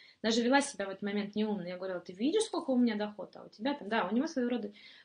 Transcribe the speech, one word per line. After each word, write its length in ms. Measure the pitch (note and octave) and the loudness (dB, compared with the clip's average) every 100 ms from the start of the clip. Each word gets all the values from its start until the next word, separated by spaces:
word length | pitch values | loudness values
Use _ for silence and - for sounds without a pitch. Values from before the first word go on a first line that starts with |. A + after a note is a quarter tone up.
| - _ | -20 _
даже 180 | A3 A3+ | 0 2
вела 180 | A#3 C#4 | 4 4
себя 260 | C4+ - G3 | 2 -2 -6
в 40 | |
этот 140 | F#3+ | -4
момент 320 | G3+ G3+ G3+ G#3+ | -2 -2 -2 -2
неумно. 320 | G#3+ G3 F3 | 0 -2 -4
Я 100 | F3+ | -6
говорила: 220 | F#3+ F3+ | -6 -6
«Ты 140 | F3+ | -8
видишь, 300 | F#3 C4 G#4+ | -2 2 2
сколько 280 | A4+ F4+ - | 2 -2 0
у 60 | B3 | 4
меня 180 | A#3+ G#3 | 4 2
доход, 400 | G#3 G#3 - - | -2 -6 -14 -14
а 80 | |
у 60 | - | -18
тебя 240 | - A#3+ | -6 -4
там», 160 | C#4+ G3 | -2 0
да, 180 | A3+ F#3 | 0 2
у 60 | |
него 140 | A3+ D#4+ | 2 0
своего 220 | C4+ A#3+ | 0 0
рода. 240 | A#3+ G#3 - - - | 0 -4 -10 -20 -20